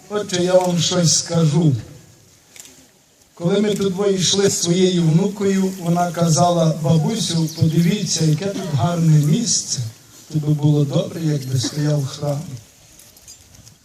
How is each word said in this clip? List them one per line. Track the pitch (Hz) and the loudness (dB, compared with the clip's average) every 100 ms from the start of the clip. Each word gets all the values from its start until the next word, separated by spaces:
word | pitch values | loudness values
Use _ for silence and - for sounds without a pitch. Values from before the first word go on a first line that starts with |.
| - | -8
"Отче, | 208 196 180 | -6 -4 -2
я | 175 | 2
вам | 185 180 175 | 4 4 0
щось | - 180 160 - | 0 0 2 0
скажу". | - 170 160 151 160 117 - - - _ _ _ _ - - - _ _ _ _ _ | 0 0 2 4 2 0 -4 -20 -20 _ _ _ _ -20 -20 -20 _ _ _ _ _
Коли | - 170 202 | -6 -2 0
ми | 214 196 | 0 0
тут | 196 | -2
двоє | 180 202 | 0 0
йшли | 190 170 196 196 | 0 0 2 0
з | - | 0
своєю | 175 175 185 175 | 0 2 2 2
внукою, | 165 160 202 196 196 190 190 185 | 2 2 2 0 -2 0 -2 -4
вона | 170 175 175 | -2 0 0
казала: | 170 170 160 175 175 160 151 | 0 0 2 2 2 0 0
"Бабусю: | 151 160 220 226 - 170 160 - | 0 2 0 -2 -4 -2 -4 0
подивіться, | 165 170 170 214 180 - 160 | 0 2 2 0 -2 -2 0
яке | 147 196 | 0 -2
тут | 196 180 | -6 -4
гарне | 147 175 170 165 151 147 | -2 0 2 4 4 4
місце, | 240 240 - - - 113 - - - - | 0 0 -4 -4 -6 -8 -12 -20 -20 -8
тут | 156 147 | -4 0
би | |
було | 147 147 147 135 | 2 2 2 2
добре, | 170 - 175 | -2 -4 -4
якби | 160 147 127 127 | -4 -4 -4 -4
стояв | 294 147 147 147 135 | -4 -2 -2 -2 -4
храм". | - 143 139 143 123 - _ _ - - _ - - _ - - _ | -6 -6 -6 -8 -14 -18 _ _ -20 -20 _ -20 -20 _ -20 -20 _